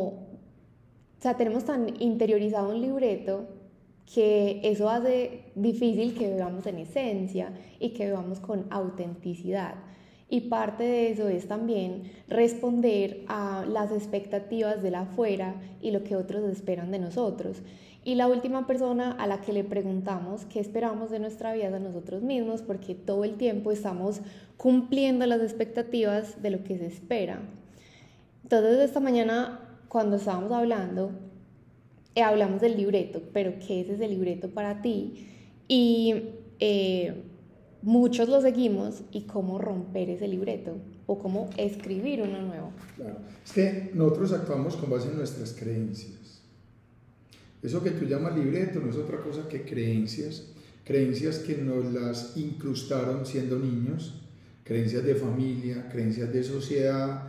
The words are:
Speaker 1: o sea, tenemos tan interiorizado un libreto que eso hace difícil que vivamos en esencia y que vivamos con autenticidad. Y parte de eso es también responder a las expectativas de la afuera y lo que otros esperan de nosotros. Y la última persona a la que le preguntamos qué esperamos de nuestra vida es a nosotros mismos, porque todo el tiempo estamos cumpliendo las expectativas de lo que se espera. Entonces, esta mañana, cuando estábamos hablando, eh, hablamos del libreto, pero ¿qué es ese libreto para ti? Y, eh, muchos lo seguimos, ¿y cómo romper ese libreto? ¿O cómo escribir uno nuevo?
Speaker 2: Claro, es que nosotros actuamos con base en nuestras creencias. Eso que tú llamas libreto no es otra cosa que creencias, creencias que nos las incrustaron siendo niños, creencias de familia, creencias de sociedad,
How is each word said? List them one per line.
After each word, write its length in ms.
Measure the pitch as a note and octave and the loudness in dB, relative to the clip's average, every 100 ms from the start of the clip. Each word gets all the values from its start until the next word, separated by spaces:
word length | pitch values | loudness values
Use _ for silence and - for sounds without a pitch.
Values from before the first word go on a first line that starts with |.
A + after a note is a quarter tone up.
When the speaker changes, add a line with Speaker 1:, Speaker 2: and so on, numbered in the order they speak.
| F#3 | 0
Speaker 1:
o 1120 | - - - - - - - - - _ - | -4 -14 -18 -20 -20 -20 -20 -20 -20 _ -4
sea, 140 | B3+ A#3+ | 0 2
tenemos 300 | A3+ A#3 - | 2 0 0
tan 360 | C4+ A3 - | 0 0 0
interiorizado 680 | A#3+ A3+ A3 G#3 G#3 G#3+ G3 | 2 4 4 4 4 2 0
un 120 | A3+ | 0
libreto 680 | B3+ C4+ B3 F#3+ - F#3+ A3+ - - - - _ - | 0 2 2 0 -2 -4 -6 -14 -20 -20 -20 _ -4
que 460 | A#3+ G#3+ G#3 G3+ G3+ | 4 6 6 4 2
eso 260 | A3 G3+ G#3 | 0 2 2
hace 560 | A#3 B3+ B3 B3 - - - | 2 2 2 0 -6 -10 0
difícil 580 | A3+ A3+ A#3+ G#3 A#3 A#3 | 2 4 4 4 0 0
que 140 | G#3 | 0
vivamos 320 | F#3+ F3+ F3+ - | 0 -2 -4 -6
en 120 | F3 | -6
esencia 760 | D#3+ C#4 B3+ G3 F#3 F#3 F#3 F#3 - - | -4 -2 0 -2 -2 -4 -6 -8 -16 -6
y 100 | A#3 | -6
que 160 | A#3 G3+ | -2 -2
vivamos 320 | G3 F3+ F#3+ | -2 -4 -8
con 260 | - G3+ F#3 | -4 -4 -4
autenticidad. 1080 | G3+ F#3 F#3 F3 F3 F3 F3 F3+ G3 F3 - - - - - - | -4 -4 -4 -8 -8 -8 -6 -4 -2 -4 -8 -16 -20 -20 -18 -4
Y 120 | B3 A#3+ | -2 0
parte 340 | A3+ G#3+ G#3 | 0 0 0
de 280 | A#3+ A#3+ A#3 | 0 2 2
eso 180 | G#3+ G#3 | 2 0
es 180 | F3+ - | 0 -2
también 640 | G#3+ A#3 G#3+ F#3 F#3 - - - | -4 0 0 -2 -6 -10 -14 -2
responder 960 | A#3 A#3 A#3 B3 A#3+ A#3+ G#3 G3 G3+ - | 4 4 4 0 4 4 4 2 -2 -6
a 380 | G#3+ G3+ F#3+ F#3+ | -4 -2 -4 -2
las 220 | G#3+ G#3 | 0 0
expectativas 920 | G#3+ G#3 G3+ G3+ G3+ G3+ A3+ G#3+ G#3+ | -2 -2 -4 -2 -4 -2 0 0 0
de 100 | F#3+ | 0
la 100 | F3+ | -2
afuera 600 | F#3 B3 A3+ F#3+ F#3 G3 - - | -2 0 0 0 -2 -6 -12 -8
y 100 | A3+ | -2
lo 120 | G3+ | -2
que 120 | - F#3+ | 0 -2
otros 280 | F#3+ G3+ G#3 | -2 -2 -2
esperan 400 | F#3+ - F3 F3 | -2 -2 -2 -2
de 80 | F#3+ | -4
nosotros. 580 | F3 A#3 A3+ - F#3 F#3+ - - - - | -2 -2 -2 -2 -6 -8 -12 -18 -20 -10
Y 120 | - B3 | 0 4
la 120 | B3 | 6
última 400 | B3 B3 C4 C4 | 4 2 0 0
persona 440 | B3 B3+ A#3+ B3 | 2 2 0 0
a 160 | B3 G3+ | -2 -2
la 120 | G3 | -2
que 140 | G3+ | -2
le 100 | G#3 | -2
preguntamos 800 | G3+ G3+ F#3+ F#3+ F#3+ F#3 F3+ G#3 - | 0 -2 -2 -2 -2 -4 -4 -8 -6
qué 140 | A3 | -4
esperamos 500 | G#3 A3+ A#3 G#3+ A3 | -2 -2 -2 -2 -4
de 80 | A3 | -4
nuestra 340 | G#3+ G#3+ A3+ | -6 -6 -4
vida 140 | A3+ G3 | -2 -2
es 40 | |
a 60 | F#3+ | -2
nosotros 420 | F#3+ F3 F3+ F#3+ | -6 -8 -8 -4
mismos, 380 | B3 C4 A3+ A3+ | -2 0 0 -4
porque 340 | - F#3+ - F3+ | -4 -6 -6 -8
todo 280 | - G3+ | -2 0
el 120 | G#3 G#3+ | 0 0
tiempo 360 | B3 G#3 G#3 | 0 0 0
estamos 480 | G#3 G#3 F3+ G3 G3+ - - - - | -2 -2 -2 -2 -4 -8 -16 -20 0
cumpliendo 680 | B3+ B3+ B3 C4+ C4+ B3+ B3 | 6 6 4 2 4 4 4
las 160 | A#3 | 4
expectativas 1000 | A3 - A3+ A#3+ A#3 A#3+ G#3 G#3 G#3+ - | 2 0 -2 -2 0 2 2 2 -2 -4
de 80 | G#3 | -2
lo 140 | F#3 F#3+ | -2 -2
que 120 | F#3 | -4
se 100 | E3+ | -6
espera. 520 | - - A#3 F3 F#3+ G3+ - - - - - - - - - | -8 -4 -2 -2 -6 -12 -16 -20 -20 -20 -20 -20 -20 -20 -10
Entonces, 360 | - A3+ A3 B3 | 2 6 8 8
esta 200 | C#4 C#4+ | 6 4
mañana, 800 | C4+ A#3+ A3 A#3 B3 - - - - | 4 4 4 2 -2 -6 -16 -20 -4
cuando 300 | A#3 G#3+ G3+ | 0 2 2
estábamos 340 | G3+ F3+ G3+ | 0 -2 0
hablando, 600 | A#3+ A#3 A3 F#3 F#3 G3 F#3+ - - - - - - - - - A3+ | 2 2 2 0 -2 -2 -4 -14 -20 -20 -20 -20 -20 -20 -20 -4 2
eh, 80 | |
hablamos 360 | A3 G#3+ G3 G3 | 6 6 4 4
del 160 | A#3 G#3+ | 4 4
libreto, 460 | G3+ G3 - E3 - | 4 2 2 -6 -4
pero 200 | G3+ F#3 F3 - | 0 0 -2 -4
¿qué 160 | F#3 | -2
es 80 | F3+ | -2
ese 180 | G3+ A3 | -2 -2
libreto 420 | F#3+ F3+ F3 F#3 | 0 0 -2 -4
para 320 | G#3 G3+ G#3 | -4 -4 -2
ti? 460 | A#3+ G#3 - - - - - - - | 0 0 -2 -8 -16 -20 -20 -8 4
Y, 460 | C4 A#3+ A#3 A3+ G#3+ - - - - | 6 6 6 4 2 -2 -10 -12 0
eh, 640 | G#3+ G3+ F#3+ F#3 F3 - - - - - - - | 2 4 4 2 0 -4 -12 -18 -20 -20 -20 -6
muchos 460 | G#3 A#3+ A#3+ A#3+ A#3 | 4 6 6 4 4
lo 120 | C#4 | 6
seguimos, 600 | C4 A#3+ A#3+ G3 G3+ G#3+ - | 6 4 4 2 -2 -6 -10
¿y 100 | G#3 | -10
cómo 360 | G#3 G#3 F#3 F#3+ | -6 -4 -2 -2
romper 500 | G#3+ F#3 F3+ F#3 F3+ | -2 -4 -4 -4 -2
ese 180 | F3+ G#3 | -2 -4
libreto? 480 | F#3 G3+ G3+ F3+ E3 - - - | -2 -2 -4 -6 -10 -12 -10 -4
¿O 140 | G3 | -4
cómo 300 | F#3+ F#3+ F#3 - | -2 -2 -4 -2
escribir 640 | G3+ - F#3 F#3+ B3+ C4+ | -4 -4 -6 -4 -2 -2
uno 200 | G3+ F#3+ | -2 -4
nuevo? 300 | F#3+ E3 F#3 - - - | -6 -8 -10 -14 -16 -14
Speaker 2:
Claro, 200 | - - - - - | -12 -12 -14 -18 -4
es 60 | |
que 380 | G3 F#3+ - - | 2 2 2 -4
nosotros 400 | E3+ D#3 - F#3+ | 4 4 4 2
actuamos 420 | F3 - C#3 C3+ - | 0 0 -2 -2 -2
con 140 | C#3 | -2
base 180 | B2 C#3 | -2 -2
en 80 | D3+ | -4
nuestras 360 | C3+ - A2+ | -6 -6 -10
creencias. 880 | - A2+ A2+ G#2+ G2 - - - - - - - - - - - - - - - - | -6 -4 -2 -4 -6 -12 -18 -20 -20 -20 -20 -20 -20 -20 -20 -20 -20 -20 -20 -20 -10
Eso 200 | A#2+ E3 | -4 -2
que 100 | F3+ | 0
tú 140 | - C3+ | 0 0
llamas 300 | C#3 D#3+ D#3 | 0 0 2
libreto 420 | C#3 F3 F#3+ E3 | 2 2 0 0
no 100 | B2+ | -2
es 60 | C3 | -2
otra 240 | - D3+ | -4 -4
cosa 260 | D3+ D3 D#3 | -6 -6 -6
que 160 | C3+ | -8
creencias, 840 | - B2 A2+ A2 G#2+ - D3+ - - - - - | -6 -2 0 2 0 -4 -6 -8 -14 -20 -20 -14
creencias 560 | - C#3 B2+ A#2+ D#3 D#3 | 0 2 4 2 -2 -2
que 160 | - C#3+ | -4 -2
nos 360 | C3+ B2+ B2 | -2 0 0
las 420 | A#2+ A#2+ A#2 - D#3+ | -2 -2 -4 -6 -6
incrustaron 920 | D3+ - C#3 C3 - C3+ B2+ C3+ C3+ | -6 -4 -4 -4 -2 -2 0 -2 -2
siendo 320 | C#3 B2+ B2+ | -2 0 0
niños, 640 | C3 A#2 B2 D#3+ - - - - - - - | 0 0 -2 -2 -6 -12 -16 -20 -20 -14 -2
creencias 380 | A2+ A2+ A#2+ | 0 2 2
de 120 | C3+ C#3 | 2 2
familia, 720 | B2+ B2 C3 B2 B2 B2 B2 | 2 0 0 -2 -4 -6 -6
creencias 420 | A#2+ A2 A2 A#2 | -2 0 0 0
de 100 | B2+ | 0
sociedad, 800 | B2+ C#3 - C#3+ C3+ C3+ C3+ C#3 | -2 -4 -2 2 2 2 0 -4